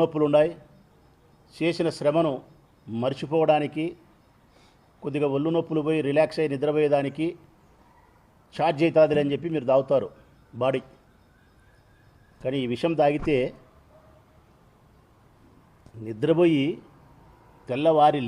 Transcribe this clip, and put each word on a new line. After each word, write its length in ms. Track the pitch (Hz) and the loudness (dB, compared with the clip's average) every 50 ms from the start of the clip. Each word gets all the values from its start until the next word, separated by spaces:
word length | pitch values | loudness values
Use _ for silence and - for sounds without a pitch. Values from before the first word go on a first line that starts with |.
నొప్పులు 220 | 165 160 156 156 151 147 | 0 0 0 0 0 2
ఉన్నాయి, 220 | 147 151 151 170 165 - - - - - _ _ _ _ _ _ _ _ _ _ _ _ _ _ - | 4 2 2 2 -2 -10 -20 -20 -20 -20 _ _ _ _ _ _ _ _ _ _ _ _ _ _ -8
చేసిన 340 | - 160 170 165 - 170 165 151 | -4 -2 -2 -2 0 -2 -4 -4
శ్రమను 360 | - 151 147 147 165 165 151 131 - - - - _ _ _ _ _ - | -2 -2 0 2 2 0 0 -2 -6 -12 -18 -20 _ _ _ _ _ -14
మర్చిపోవడానికి, 1000 | - 110 113 120 135 139 139 165 135 151 165 160 156 151 147 147 131 117 156 160 175 175 - _ _ _ _ _ _ _ _ _ _ _ _ _ _ _ _ _ _ _ - - | -10 -6 -4 -4 -4 -4 -6 -6 -2 0 0 4 4 2 2 2 -4 -6 -6 -6 -6 -8 -12 _ _ _ _ _ _ _ _ _ _ _ _ _ _ _ _ _ _ _ -14 -10
కొద్దిగా 240 | 143 135 147 147 143 135 | -6 -4 -2 -2 0 0
ఒళ్ళు 140 | 139 147 165 165 | 0 0 0 0
నొప్పులు 260 | 165 165 160 160 156 143 | 0 -2 -2 -2 -2 0
పోయి 120 | 151 160 156 135 | 0 -2 -2 -2
రిలాక్స్ 320 | 139 139 156 156 151 - 170 | 0 2 2 2 0 0 -2
అయ్యి 100 | 156 147 139 | -2 -2 -2
నిద్రపోయేదానికి 720 | 135 147 147 147 151 151 143 143 139 139 139 135 - 160 170 - - - _ _ _ _ _ _ _ _ _ _ _ _ _ _ _ _ _ _ _ _ _ - | -2 -2 0 0 2 2 2 2 2 0 -2 -4 -4 -6 -6 -6 -10 -20 _ _ _ _ _ _ _ _ _ _ _ _ _ _ _ _ _ _ _ _ _ -6
ఛార్జ్ 260 | - 151 165 160 139 165 | -4 -2 -2 0 0 0
అవుతుందిలే 360 | 165 135 160 156 147 151 147 147 | 2 4 4 4 4 4 0 0
అని 100 | 143 143 | 0 -2
చెప్పి 140 | 131 151 170 160 | -4 -6 -6 -6
మీరు 100 | 151 123 123 | -4 0 2
తాగుతారు 380 | 131 139 135 - 143 131 101 - - - - _ _ _ _ _ - | 2 2 2 2 0 -2 -2 -4 -12 -18 -20 _ _ _ _ _ -8
బాడీ. 280 | 113 123 131 131 131 - - - _ _ _ _ _ _ _ _ _ _ _ _ _ _ _ _ _ _ _ _ _ _ _ _ _ _ _ _ - | -4 -4 -2 -2 -4 -6 -10 -20 _ _ _ _ _ _ _ _ _ _ _ _ _ _ _ _ _ _ _ _ _ _ _ _ _ _ _ _ -10
కానీ 160 | - 131 135 139 127 | -6 -4 -4 -2 -2
ఈ 20 | 120 123 | -2 -4
విషం 200 | - - 165 165 147 | -2 -2 -2 2 2
తాగితే 340 | 147 147 147 147 - 165 147 127 127 - - - - _ _ - _ _ - - _ - _ _ _ _ _ - _ _ _ _ _ _ _ _ _ _ _ _ _ _ _ _ _ _ _ _ _ - - - _ _ _ _ _ - - 113 110 | 2 2 2 0 0 0 0 0 0 -2 -6 -12 -20 _ _ -20 _ _ -20 -20 _ -20 _ _ _ _ _ -20 _ _ _ _ _ _ _ _ _ _ _ _ _ _ _ _ _ _ _ _ _ -20 -20 -20 _ _ _ _ _ -20 -18 -14 -12
నిద్రపోయి 600 | 110 113 107 131 151 165 160 180 170 160 139 135 151 196 - - - - - - - - - - - - _ - - - - - | -10 -8 -2 0 2 4 4 4 4 4 2 0 -2 -4 -8 -14 -20 -20 -20 -20 -20 -20 -20 -20 -20 -20 _ -20 -20 -20 -20 -12
తెల్లవారి 540 | - 123 135 151 160 160 151 147 151 147 143 123 | -8 -6 0 2 2 4 6 4 4 4 2 0